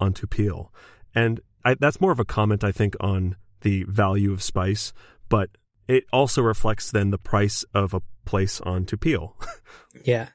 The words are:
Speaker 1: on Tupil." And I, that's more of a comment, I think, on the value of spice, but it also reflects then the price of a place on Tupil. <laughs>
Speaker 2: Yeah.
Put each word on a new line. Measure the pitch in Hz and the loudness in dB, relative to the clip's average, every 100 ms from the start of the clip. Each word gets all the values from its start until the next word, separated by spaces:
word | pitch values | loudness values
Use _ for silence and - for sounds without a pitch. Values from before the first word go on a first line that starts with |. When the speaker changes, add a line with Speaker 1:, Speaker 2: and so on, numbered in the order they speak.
Speaker 1:
on | 98 | -2
Tupil." | 95 107 - 101 - - - - - - | -2 -4 -2 -2 -4 -12 -20 -20 -20 -6
And | 117 117 117 - _ | 0 0 0 -8 _
I, | 123 | 0
that's | 131 143 - | 2 2 2
more | 190 | 2
of | 123 | 2
a | |
comment, | 101 - 107 104 | 0 2 2 2
I | 101 | 0
think, | - 101 - | 0 0 0
on | 98 95 90 95 - _ | -2 0 -2 -4 -14 _
the | 104 98 | -2 0
value | 92 104 98 101 98 | -2 0 2 2 0
of | 95 | -2
spice, | - - 95 107 - - - _ - | -4 -2 -2 -2 -6 -12 -20 _ -2
but | 110 92 _ _ _ - | 0 0 _ _ _ 0
it | 127 - | 0 2
also | 127 135 - | 2 2 2
reflects | 117 104 110 101 - | 2 4 2 2 0
then | 104 101 | 0 0
the | 101 | -2
price | - 101 104 - - | 0 2 2 -2 -4
of | 101 98 | -2 0
a | 95 - - | -2 -6 -12
place | - 101 98 - | -4 0 0 -2
on | 90 92 | -4 -4
Tupil. | 92 107 160 107 80 - | -4 -2 -2 -2 -4 -12
<laughs> | - - _ - _ - | -12 -14 _ -20 _ -6
Speaker 2:
Yeah. | 127 117 123 | 0 0 -2